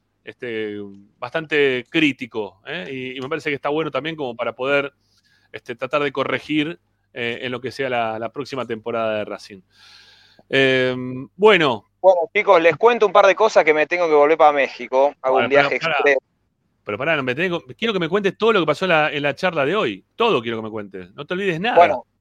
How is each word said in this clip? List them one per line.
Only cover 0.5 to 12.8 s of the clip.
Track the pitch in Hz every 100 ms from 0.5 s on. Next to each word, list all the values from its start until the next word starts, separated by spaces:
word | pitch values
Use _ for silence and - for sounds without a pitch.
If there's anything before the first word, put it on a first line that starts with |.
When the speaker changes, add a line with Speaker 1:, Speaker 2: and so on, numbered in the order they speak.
| 110 107 104 101 98 101 _
Speaker 1:
bastante | 123 165 151 151 139 123 -
crítico, | 165 147 127 117 113 101 - -
¿eh? | 165 175
Y, | 131 127 131
y |
me | 131
parece | 160 156
que | 139
está | 143
bueno | 151 156
también | 131 156 156
como | 131
para | 117 117
poder, | 110 135 143 139 - _ _ _ _ _
este, | - - 117
tratar | 131 147
de | 143
corregir, | 135 131 131 - 151 151 175 _ _ _ 127
eh, | 120 120
en | 123
lo | 123
que | 127
sea | - 135
la, | 120 113 110
la | 113
próxima | 147 123 135 120
temporada | 113 117 117 110 107
de | 101
Racing. | 101 - 98 _ _ - - - _ _ _ _
Em, | 135 131 131 127 127 127 127 135 -
bueno. | 214 185 147 110 - _
Speaker 2:
Bueno, | 185 180 156
chicos, | 202 196 175
les | 165
cuento | 151